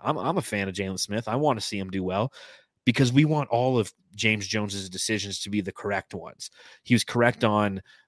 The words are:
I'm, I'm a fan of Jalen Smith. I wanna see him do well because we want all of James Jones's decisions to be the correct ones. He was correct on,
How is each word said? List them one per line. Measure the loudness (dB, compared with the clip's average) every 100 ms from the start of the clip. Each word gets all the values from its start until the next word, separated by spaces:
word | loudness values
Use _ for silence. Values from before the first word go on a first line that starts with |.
I'm, | -4 -2
I'm | 0 -2
a |
fan | -2 -2 -2
of | -2
Jalen | -4 -4
Smith. | -4 -4 -2
I | 0
wanna | 0 0
see | -2 -6
him | -4
do | -2
well | -2 0 -2 -4 -20 -20 _ _ 0
because | 2 4
we | 4 4
want | 2 0
all | 2 2 2
of | 0 -4 _
James | -2 0 2 0
Jones's | -2 -2 -6 -8
decisions | -6 -2 -2 -4 -8
to | -4
be | -4
the | -4
correct | -4 -4 -4 -6
ones. | -10 -12 -14 -16 -18 -20 -8
He | 2
was | 2 2
correct | 4 4 4 2
on, | 4 2 -2 -10 -20